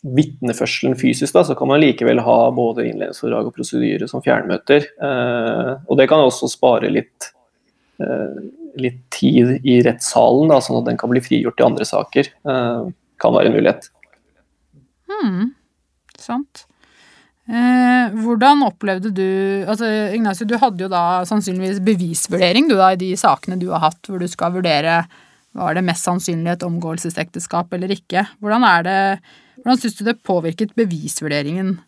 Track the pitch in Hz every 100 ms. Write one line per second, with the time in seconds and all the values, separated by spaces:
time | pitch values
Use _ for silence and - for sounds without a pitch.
0 | 151 127 156 - 123 113 113 - 131 127
1 | 131 123 139 175 170 131 135 143 151 120
2 | 117 120 120 117 117 123 117 117 117 107
3 | - - 117 117 113 - 120 123 117 101
4 | 107 131 - 117 95 92 - 143 143 _
5 | 139 127 120 120 113 113 123 135 - 135
6 | 135 156 135 - - - 131 123 - -
7 | 113 _ - _ _ _ _ _ _ _
8 | - - - 71 - 277 320 - 127 123
9 | _ - 131 127 120 131 131 123 120 120
10 | - 117 117 127 160 139 - 120 120 120
11 | 120 127 123 127 120 - 120 - - 101
12 | - - 139 _ 143 131 120 117 120 -
13 | _ _ 117 - 98 107 - - - _
14 | _ _ _ _ _ _ _ _ _ _
15 | - 415 254 180 233 277 _ _ _ _
16 | _ _ - 247 285 - _ _ _ _
17 | _ _ _ _ - 233 247 254 247 254
18 | 240 214 226 233 262 285 240 - 202 190
19 | 214 190 190 190 196 196 190 214 226 214
20 | 208 214 220 190 214 233 254 180 190 180
21 | 170 180 180 214 196 185 190 196 185 202
22 | 175 165 - - 180 202 311 202 185 185
23 | 185 180 220 139 - 185 180 160 156 160
24 | - 190 175 - 170 180 175 147 160 170
25 | 170 - _ _ _ - 175 165 180 165
26 | - 180 175 170 170 175 180 170 165 165
27 | 170 165 165 175 175 170 175 180 185 202
28 | _ 180 202 _ 208 226 233 170 170 190
29 | 196 190 _ - _ - 240 254 240 -
30 | 208 233 - 180 165 170 214 - 220 165
31 | - - 156 147 143 175 190 180